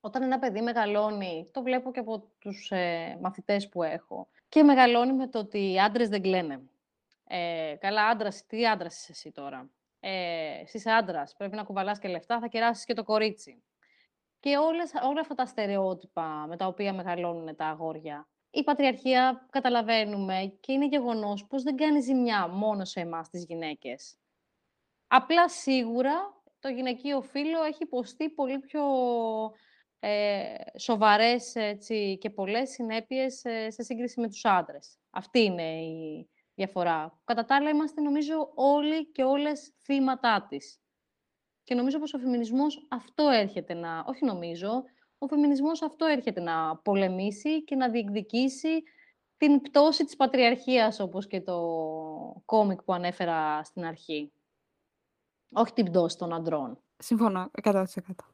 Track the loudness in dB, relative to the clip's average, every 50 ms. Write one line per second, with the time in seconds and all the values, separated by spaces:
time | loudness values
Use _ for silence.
0 | -12 -4 -2 -2 0 2 0 0 0 -2 -2 -2 -2 0 0 0 0 2 2 2
1 | 2 0 -2 -4 -6 -6 -6 -8 -10 -8 _ -6 -2 0 0 0 -2 -4 -8 -8
2 | -6 -6 -8 -8 -10 _ _ _ _ -12 -12 -12 -8 -6 -2 -2 0 0 -2 -4
3 | -6 -8 -10 -8 -8 -8 -8 -8 -2 -2 -2 -2 -2 -6 _ -4 -4 -2 -4 -6
4 | -10 _ -14 -14 -14 _ _ _ _ _ 6 8 8 10 10 10 8 8 8 4
5 | 4 4 2 0 -2 -4 -6 -6 -8 -4 -4 -2 -2 0 2 4 2 4 4 0
6 | 0 0 0 0 0 2 2 2 0 -2 -8 -10 -14 -20 _ _ _ _ _ _
7 | _ _ _ _ _ _ -6 -4 -4 -4 -4 -4 -6 -6 -8 -6 -4 -2 0 2
8 | 2 2 2 0 -2 -6 -6 -8 _ _ -4 0 2 2 2 0 -4 -10 -12 -14
9 | -20 -18 -20 -18 -18 -18 -16 -12 -12 -12 -12 -12 -16 -18 _ _ _ _ _ _
10 | -8 -6 -6 -4 -4 -4 -4 -4 -4 -6 -8 -10 -14 -12 -12 -6 0 4 4 4
11 | 4 2 -4 -6 -6 -8 -10 _ -10 -8 -8 -10 -10 -6 -4 -4 -2 -2 -4 -4
12 | -4 -6 -6 -6 -2 _ -2 -2 -2 -4 -2 2 2 2 2 0 -4 -6 -4 -4
13 | -2 0 2 2 2 0 -2 -6 -18 -20 -20 _ _ _ _ _ _ _ _ _
14 | _ _ _ _ _ _ _ _ -2 0 2 2 2 2 0 -2 -4 -4 -4 -2
15 | -2 0 -2 -2 -4 -4 -4 -4 -4 -4 -4 -4 -2 -2 0 0 0 0 -2 -4
16 | -10 -10 _ -6 -6 -6 -6 -8 -8 -10 -6 -4 -4 -4 -4 -2 -4 -4 -4 -4
17 | -4 -4 -4 -2 -2 -4 -4 -6 -8 -10 -8 -6 -6 -6 -4 -4 -6 -8 -8 -8
18 | -10 -12 -12 -12 -14 _ _ _ _ _ -4 -2 0 0 0 2 2 0 0 0
19 | 0 2 4 4 4 2 0 -2 -12 _ -6 -2 0 2 2 2 2 2 2 0
20 | 0 0 -4 -4 -4 -2 -2 -4 -4 -6 -10 _ -6 -2 0 0 0 2 0 0
21 | 0 0 -2 -2 -2 -4 -6 -6 -8 _ -6 -4 -2 -2 -2 0 2 4 4 4
22 | 4 2 2 2 2 2 2 0 0 -2 -2 -2 0 0 0 -2 -4 -6 -6 -6
23 | -6 -6 -6 -8 -10 -10 -12 -12 -10 -10 -8 -8 -6 -8 -8 -8 -10 -12 -12 -12
24 | -14 -20 -20 _ _ _ _ _ _ _ _ _ _ _ _ _ _ _ _ _
25 | _ _ 4 4 6 6 6 6 6 4 2 -4 -2 0 2 2 2 0 0 0
26 | 0 0 0 -2 -4 -8 -12 _ _ _ _ _ -8 -8 -6 -4 -4 -4 -6 -4
27 | -4 -4 -4 -4 -4 -6 -6 -4 -4 -2 -2 0 -2 -2 -4 -6 -8 -6 -4 -6
28 | -6 -6 -6 _ -6 -4 -2 -2 -2 -2 -2 -6 -6 -6 -4 -2 0 0 2 2
29 | 0 0 0 0 -2 -2 -2 -4 -4 -6 -8 _ _ _ _ _ _ _ _ _
30 | -4 -2 0 0 0 0 0 -2 -4 -6 -10 -12 -14 -16 -14 -10 -2 -2 2 6
31 | 8 8 8 8 8 4 4 2 -2 -6 -6 -4 -4 -4 -4 -8 -8 -6 -4 -2
32 | -2 -2 -4 -4 -6 -8 -6 -6 -6 -2 -2 -2 -2 -4 -6 -8 -6 -4 -4 -6
33 | -6 _ -4 -2 -2 -4 -4 -8 -8 -6 -6 -4 -6 -8 -8 -10 -8 -8 -6 -6
34 | -6 -6 -4 -4 -4 -4 -6 -2 2 4 4 4 2 -2 -10 -18 -20 -20 _ _
35 | _ _ -12 -12 -12 0 4 4 4 4 2 -2 -4 -4 -4 -6 -6 -8 -8 -8
36 | -8 -10 -10 -12 -14 _ _ _ _ _ _ -6 -6 -4 -2 -2 0 0 0 0
37 | -2 -8 _ _ _ -4 -2 -2 2 2 2 2 4 2 2 2 0 0 -2 -2
38 | 0 0 2 0 0 0 -2 -2 -4 -4 -2 2 4 6 6 6 4 2 0 -2
39 | -4 -6 _ -2 2 2 2 2 0 -2 -4 -4 -8 -20 _ _ _ 0 0 2
40 | 2 2 0 2 2 2 2 2 0 -4 -12 -12 -12 -12 -20 _ _ _ _ _
41 | _ _ _ _ _ _ _ _ _ _ _ _ _ -4 -2 0 2 0 0 -2
42 | -4 -4 -6 -4 -2 0 0 0 0 0 0 2 2 0 0 -4 -10 _ -10 -10
43 | -10 -10 _ 2 4 4 6 4 2 0 -2 -8 -8 -6 -8 -8 -6 -6 -8 -8
44 | -6 -8 -4 -2 -2 -2 -2 -2 -6 -8 -8 -6 -4 -4 -4 -4 -6 -8 _ _
45 | _ _ _ _ -6 -2 2 4 4 4 4 2 2 0 -2 -2 -4 -6 -4 _
46 | 2 2 2 2 0 -4 -4 -4 -4 -2 -2 -2 -2 -2 -4 -4 _ 0 2 2
47 | 2 2 0 -2 -2 -4 -4 -4 -2 -2 -2 -2 -2 -2 -2 0 0 0 0 -2
48 | -2 -2 -4 -4 -4 -2 0 0 0 0 -2 -2 -2 0 0 -2 -4 _ _ _
49 | _ _ _ _ _ _ _ _ 4 6 6 6 4 4 6 6 6 6 6 2
50 | -2 -4 2 2 2 2 4 4 6 4 4 2 0 2 4 4 4 4 2 -2
51 | -6 -6 -4 -8 -8 -6 -6 -6 -4 -4 -4 -2 -2 -2 -2 -4 -4 -4 -6 -8
52 | -8 -10 -10 -12 -12 -14 -14 -16 _ 2 4 4 4 4 2 -2 -2 -2 -2 0
53 | 0 -4 -2 -2 -2 0 0 0 0 0 -2 -2 -6 -8 _ -8 -8 -8 -10 -12
54 | -10 -8 -6 -6 -6 -10 _ _ _ _ _ _ _ _ _ _ _ _ _ _
55 | _ _ _ _ _ _ _ _ _ _ 2 2 2 2 2 0 0 4 4 2
56 | 2 2 -2 -4 -6 -6 -6 -4 -2 -2 -2 -2 -4 -6 -10 -14 _ _ _ _
57 | -2 -2 0 2 2 2 2 -2 -6 -6 _ -2 0 2 2 2 0 -2 -6 -12
58 | -12 -12 -16 -16 -16 _